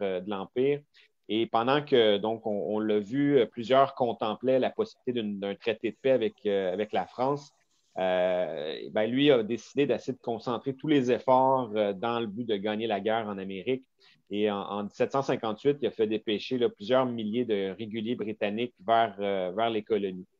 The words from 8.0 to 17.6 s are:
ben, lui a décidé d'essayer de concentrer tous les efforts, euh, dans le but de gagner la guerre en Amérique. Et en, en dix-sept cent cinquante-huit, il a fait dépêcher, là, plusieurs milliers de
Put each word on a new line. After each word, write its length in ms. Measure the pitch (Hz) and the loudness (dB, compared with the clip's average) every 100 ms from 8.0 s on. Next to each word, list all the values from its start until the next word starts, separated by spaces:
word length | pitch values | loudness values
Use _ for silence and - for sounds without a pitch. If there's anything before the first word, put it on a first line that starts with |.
| 92 90 90 90 85 78 78 65 60 | 0 2 2 0 -2 -4 -8 -8 -6
ben, 180 | 101 110 | -2 0
lui 220 | 127 147 | 2 6
a 120 | 127 | 6
décidé 440 | 104 117 - 135 143 | 4 -4 -4 0 0
d'essayer 280 | 110 - | 0 -4
de 80 | 127 | -8
concentrer 520 | - 113 127 113 139 | -6 -6 -4 -4 -4
tous 140 | 131 151 | -6 2
les 240 | 143 123 | 2 4
efforts, 580 | 113 - 127 131 131 120 107 | 2 4 4 6 2 0 0
euh, 160 | 104 | 0
dans 260 | 95 117 117 | 0 -2 -2
le 80 | 113 | -4
but 180 | 98 | -6
de 120 | 117 104 | -4 -2
gagner 320 | 104 107 113 | -2 -2 -2
la 120 | 98 | -2
guerre 280 | 101 110 104 | 0 0 -2
en 100 | 98 | -6
Amérique. 460 | 95 95 95 131 - _ _ _ _ | -8 -6 -4 -4 -6 _ _ _ _
Et 200 | 101 107 | -2 0
en, 100 | 101 | 0
en 220 | 92 101 | -4 -4
dix-sept 300 | 104 - 120 | -6 -2 -2
cent 100 | 135 | 0
cinquante-huit, 560 | 135 127 110 107 143 143 | -2 -2 -2 -2 -2 0
il 60 | 110 | -2
a 40 | |
fait 160 | - 107 | 0 0
dépêcher, 500 | 107 - 101 - 127 | 0 -2 -4 -4 0
là, 100 | 117 | 0
plusieurs 380 | - 104 127 123 | -2 0 2 2
milliers 380 | 117 107 113 | -2 -4 -2
de 260 | 120 101 | -2 -2